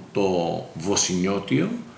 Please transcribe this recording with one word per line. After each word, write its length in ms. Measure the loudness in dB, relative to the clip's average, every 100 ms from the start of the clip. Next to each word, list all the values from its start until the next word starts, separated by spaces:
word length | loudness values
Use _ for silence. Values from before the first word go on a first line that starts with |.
| -6
το 140 | 0 2 2 0 -2 -6
Βοσινιώτιο 920 | -6 0 2 2 2 0 0 0 2 2 -2 -8